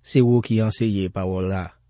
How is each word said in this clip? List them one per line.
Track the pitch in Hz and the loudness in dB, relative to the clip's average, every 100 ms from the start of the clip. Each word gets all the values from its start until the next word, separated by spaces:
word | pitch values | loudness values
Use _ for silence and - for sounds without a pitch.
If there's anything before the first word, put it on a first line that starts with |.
c'est | - 135 | 0 2
vous | 120 120 | 4 2
qui | - 110 | 2 0
enseignez | 110 - 113 98 92 | 0 0 -2 0 -4
parole | 95 92 92 92 | -4 -4 -4 -4
là. | 95 85 _ | -4 -8 _